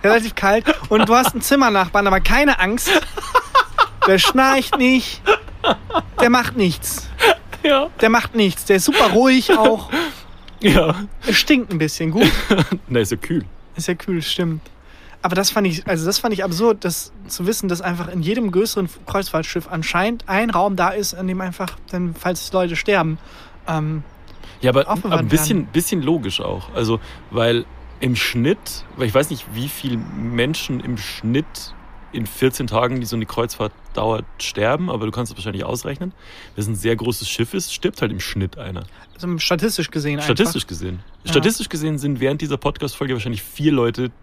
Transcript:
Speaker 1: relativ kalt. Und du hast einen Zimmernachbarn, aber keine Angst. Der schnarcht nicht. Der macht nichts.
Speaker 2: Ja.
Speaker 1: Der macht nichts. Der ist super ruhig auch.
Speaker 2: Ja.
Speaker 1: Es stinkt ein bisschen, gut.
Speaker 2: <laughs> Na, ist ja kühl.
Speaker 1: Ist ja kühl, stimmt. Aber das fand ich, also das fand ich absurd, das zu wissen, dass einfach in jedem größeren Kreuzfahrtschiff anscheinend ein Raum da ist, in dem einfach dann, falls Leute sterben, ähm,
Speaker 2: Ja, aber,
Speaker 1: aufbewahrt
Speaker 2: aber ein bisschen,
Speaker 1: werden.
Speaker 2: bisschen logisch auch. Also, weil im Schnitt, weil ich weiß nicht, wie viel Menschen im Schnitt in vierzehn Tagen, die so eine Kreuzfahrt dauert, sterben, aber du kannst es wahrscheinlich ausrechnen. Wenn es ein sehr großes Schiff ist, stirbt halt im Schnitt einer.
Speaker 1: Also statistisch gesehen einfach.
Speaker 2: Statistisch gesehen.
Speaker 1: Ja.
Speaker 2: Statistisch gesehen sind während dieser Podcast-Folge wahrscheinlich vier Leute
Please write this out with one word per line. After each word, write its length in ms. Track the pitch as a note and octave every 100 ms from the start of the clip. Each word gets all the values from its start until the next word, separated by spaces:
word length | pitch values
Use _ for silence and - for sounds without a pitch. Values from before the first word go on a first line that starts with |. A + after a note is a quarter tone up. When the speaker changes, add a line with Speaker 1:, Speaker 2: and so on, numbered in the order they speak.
| G3+
Speaker 1:
relativ 280 | A3+ A3
kalt. 300 | - G3 G#3+ A3+ D#4 -
Und 200 | G#3+ G#3+
du 60 |
hast 180 | A#3+ C4
einen 100 | A#3+
Zimmernachbarn, 640 | - C#4 B3 G3 F3+ G3+ G3+
aber 140 | F#3+
keine 380 | - A#3 D4 G#3+
Angst. 300 | F#3 A#3 - F4+ - G#4 - B4+ - C5+ - - - - -
Der 120 | F#3+
schnarcht 600 | - C4 C4+ C4+ B3+ C#4+
nicht. 420 | B3+ C4 - - - G#4+ - - - - - A4 - -
Der 100 | A#3+
macht 260 | B3 A#3 B3+
nichts. 520 | F#3 - - - - - A#4 E4 - -
Speaker 2:
Ja. 260 | D#4 C#4 D4+ -
Speaker 1:
Der 80 | A3+
macht 240 | A#3 -
nichts. 300 | A#3 G3+ - -
Der 100 | G3
ist 80 |
super 260 | - E4+ A3
ruhig 420 | G3 C4 C4 - F4
auch. 340 | A3 A3 - C#4+ E4 - - - - -
Speaker 2:
Ja. 340 | G#3 E3+ D#3+ F3+ G3+ - C4+
Speaker 1:
Es 100 | G#3
stinkt 360 | - C#4 A3
ein 60 | E3+
bisschen, 340 | D#3 - E3
gut. 180 | F3+ G3+ - -
Speaker 2:
<laughs> 400 | G3 - F#3 -
Na, 120 | A#2+
ist 100 | G#2
ja 60 | A2+
kühl. 280 | - E3 - - - -
Speaker 1:
Ist 120 | E3
ja 60 |
kühl, 280 | F3 - F3
stimmt. 400 | D3+ - E3+ D#3 - - - - - -
Aber 120 | F3+
das 160 | F3 G3+
fand 160 | A3 F#3+
ich, 200 | E3 G3
also 180 | E3+ E3
das 120 | G#3
fand 120 | A#3+
ich 100 | G3
absurd, 400 | F#3+ E3+ A3+ G#3+
das 280 | F#3 D#3+ - - -
zu 200 | - F3+
wissen, 200 | A3+ F#3+
dass 120 | F3
einfach 240 | F#3 F3 E3+
in 140 | F3+
jedem 300 | D#3 A3+ G#3+
größeren 360 | F3+ A3 G#3 F3 - -
Kreuzfahrtschiff 600 | G3 G3 D#3+ D#3+ F3 -
anscheinend 600 | E3+ D#3 F3 G3+ A#3 -
ein 220 | F#3+ A3+
Raum 260 | F#3+ G3+ F#3+
da 140 | F3+
ist, 240 | G3+ G3+
in 120 | F3 F#3
dem 140 | F#3
einfach 360 | F#3 F3 F3+ - -
dann, 240 | F3+ F3 D#3+
falls 340 | F3+ F3+ -
Leute 240 | F#3+ F3+ D#3+
sterben, 420 | - G3+ D#3+ D#3 - - - - -
ähm, 380 | D#3+ D#3 D#3 - - - - - -
Speaker 2:
Ja, 100 | B2+
aber, 180 | C3 C#3
Speaker 1:
aufbewahrt 260 | G#3 G3+
Speaker 2:
aber 80 | E3
ein 60 | A2
bisschen, 300 | D#3 D#3 G3+
Speaker 1:
werden. 120 | C3
Speaker 2:
bisschen 300 | D#3+ - F#3
logisch 380 | C3+ E3 G2 -
auch. 320 | F#2 F#2+ -
Also, 260 | - A2 A2+ - - -
weil 320 | A2 A#2 A#2+ - - - -
im 160 | B2+
Schnitt, 720 | A#2+ - A#2+ B2+ G#3+ - - - -
weil 120 | A#2+
ich 60 |
weiß 160 | A#2 D3
nicht, 140 | C#3+ -
wie 160 | A2 C#3+
viel 280 | - C3+ A#2
Menschen 840 | - G2 A2+ A#2+ B2+ D#3+ - B2
im 180 | - A#2
Schnitt 800 | - - A2+ C3 D#3+ - - - - - -
in 120 | - G#2+
vierzehn 400 | - C3 - B2
Tagen, 320 | G#2+ B2 C3
die 60 | A2+
so 100 | A#2
eine 100 | A2
Kreuzfahrt 460 | - A#2 - A2 - -
dauert, 300 | - A2 A2 - -
sterben, 520 | - - A2 D3+ F3+
aber 160 | A#2 G#2+
du 60 |
kannst 200 | A2 A#2
es 40 | G#2+
wahrscheinlich 260 | G2+ F#2+
ausrechnen. 480 | - B2 - C#3 F3+ - - - -
Wenn 80 | -
es 60 | G#2+
ein 80 | G2+
sehr 180 | A2+
großes 340 | A2+ A#2 A#2 G#2+
Schiff 240 | - A#2
ist, 220 | F#3+ -
stirbt 260 | - B2 -
halt 120 | A2
im 80 | G2
Schnitt 380 | - G2 F#2+ -
einer. 260 | F#2+ F2+ F#2 - -
Speaker 1:
Also 240 | - F3 E3+
statistisch 520 | - F3+ A3 - D#3
gesehen 300 | D#3+ D3 D3
einfach. 60 | D3
Speaker 2:
Statistisch 400 | A#2+ A#3 - -
gesehen. 320 | E2 F#2 F2+ - -
Speaker 1:
Ja. 80 | -
Speaker 2:
Statistisch 360 | D#3+ F3 A3+ A3
gesehen 300 | E3 D#3 D3
sind 220 | C#3+ C3
während 200 | C3 C#3+
dieser 160 | D3+ C#3+
Podcast-Folge 560 | C#3+ - C#3+ - C#3
wahrscheinlich 280 | B2+ A2 A2
vier 300 | - - D3+
Leute 400 | C#3 A#2 A#2 B2+ -